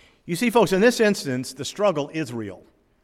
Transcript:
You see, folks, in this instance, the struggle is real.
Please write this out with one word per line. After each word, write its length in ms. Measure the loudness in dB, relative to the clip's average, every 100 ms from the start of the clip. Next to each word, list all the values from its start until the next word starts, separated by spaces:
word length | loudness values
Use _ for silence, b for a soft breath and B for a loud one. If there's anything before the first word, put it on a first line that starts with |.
| b b -8
You 100 | -2
see, 140 | 2
folks, 240 | 4 4
in 80 | 4
this 180 | 4 4
instance, 540 | 2 2 -2 -6 -6
the 100 | -10
struggle 460 | -12 -2 0 0 -4
is 240 | -6 -8
real. 280 | -8 -10 -12 -20 _ _ _